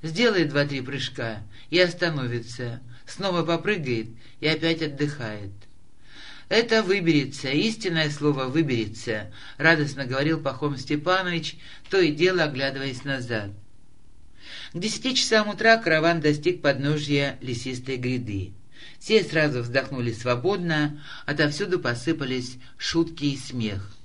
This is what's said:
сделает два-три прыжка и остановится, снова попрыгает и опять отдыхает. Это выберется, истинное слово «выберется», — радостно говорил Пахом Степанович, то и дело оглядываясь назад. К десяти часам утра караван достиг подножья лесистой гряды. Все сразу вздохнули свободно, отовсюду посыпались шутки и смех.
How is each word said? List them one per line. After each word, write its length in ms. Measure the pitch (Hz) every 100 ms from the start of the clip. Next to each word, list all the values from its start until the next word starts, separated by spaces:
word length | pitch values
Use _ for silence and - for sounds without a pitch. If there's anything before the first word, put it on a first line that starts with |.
сделает 480 | 160 160 240 196 151
два-три 320 | 139 143 139
прыжка 580 | 127 135 - - 117 107 - - -
и 100 | 165
остановится, 1000 | 180 170 175 151 123 120 113 - 120 117 - - -
снова 360 | - 196 175
попрыгает 640 | 156 165 185 208 139 117 110 - - -
и 80 | 147
опять 340 | 156 165 160
отдыхает. 680 | 156 139 147 143 113 107 101 - - - - - - - - - -
Это 360 | 208 233 220
выберется, 680 | 185 202 165 147 - - 131
истинное 600 | 143 220 220 190 165 151
слово 340 | 147 147 135 131
«выберется», — 840 | 147 151 120 104 - - 107 98 - - -
радостно 480 | 151 165 147 123 131
говорил 340 | 131 151 160
Пахом 380 | 143 123 147 131
Степанович, 760 | - 147 175 185 185 170 - - - - -
то 100 | 190
и 120 | 170
дело 320 | 147 180 185
оглядываясь 600 | 151 131 135 135 135 123
назад. 460 | 143 135 117 113 101 98 - - - - - - - - - - -
К 60 | 160
десяти 380 | 214 - 269 254
часам 340 | - 220 208
утра 280 | 202 214 226
караван 440 | 226 156 160 170
достиг 400 | 151 147 165 180
подножья 800 | 147 127 143 151 147 143 139 -
лесистой 560 | 127 120 131 127 127 131
гряды. 540 | 123 127 104 98 90 - - - - -
Все 240 | - 214
сразу 380 | 160 151 151 123
вздохнули 500 | 120 131 131 135 120
свободно, 920 | 104 123 123 170 202 175 156 147 147 - - -
отовсюду 540 | 147 151 147 196 175
посыпались 760 | 127 120 - 156 135 131 123 - - -
шутки 480 | - 160 165 - 143
и 120 | 131
смех. 540 | - 123 110 98 - -